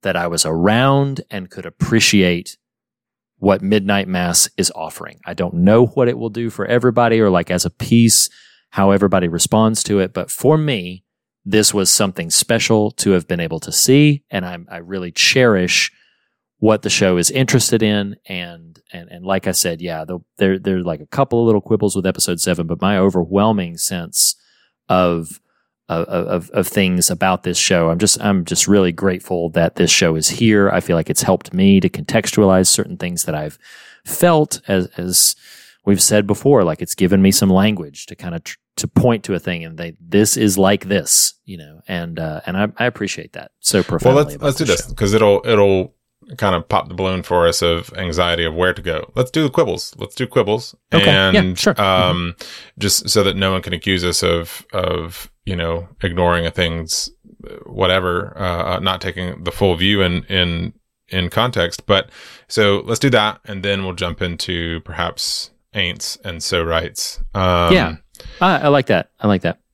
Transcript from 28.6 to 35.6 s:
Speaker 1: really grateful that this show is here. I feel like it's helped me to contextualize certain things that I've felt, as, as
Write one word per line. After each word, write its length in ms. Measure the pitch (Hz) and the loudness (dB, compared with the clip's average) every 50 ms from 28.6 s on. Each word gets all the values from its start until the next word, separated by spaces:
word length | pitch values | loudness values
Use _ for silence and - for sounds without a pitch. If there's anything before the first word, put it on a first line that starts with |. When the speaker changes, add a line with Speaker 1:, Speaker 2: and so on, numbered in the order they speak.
| - - | 2 2
Speaker 1:
really 240 | 101 104 95 90 85 | 4 4 4 2 0
grateful 560 | 82 - 98 92 90 - - 95 87 85 85 | 0 -2 -2 -2 -2 -6 -6 -6 -4 -4 -2
that 260 | 80 87 85 82 - | 0 0 0 0 2
this 140 | - 90 85 | 0 2 2
show 260 | - - 95 85 80 | 2 2 2 2 0
is 120 | 80 78 - | 0 -2 -2
here. 420 | - - 117 113 107 104 98 98 | -2 0 2 4 4 4 4 4
I 100 | 95 92 | 2 0
feel 160 | - - 87 | 0 0 0
like 120 | 82 78 - | 0 0 -2
it's 140 | - - - | -2 -2 2
helped 320 | - 190 185 - - - | 2 0 0 0 -6 -2
me 260 | 180 95 98 196 196 | 2 4 6 6 6
to 80 | 180 92 | 4 2
contextualize 760 | - - - - - 117 - - - - 107 95 95 92 92 | -2 -4 -10 -2 -2 -2 -2 0 2 4 4 6 6 4 4
certain 320 | - - - 101 - 90 90 | 2 2 0 -2 -6 -8 -8
things 260 | - 87 87 85 - | -8 -8 -6 -6 -6
that 100 | - 78 | -6 -6
I've 240 | 76 76 76 - _ _ - - - - - - _ _ | -6 -8 -10 -12 _ _ -20 -20 -20 -20 -20 -20 _ _
felt, 560 | - - - - 175 170 156 151 - - - _ - | -12 -4 2 4 4 6 4 2 0 -2 -10 _ -2
as, 180 | 98 95 90 90 _ - | 0 0 0 -2 _ -8
as 360 | 90 90 92 - - - - _ _ - - - | -8 -2 0 0 0 0 0 _ _ -20 -20 -20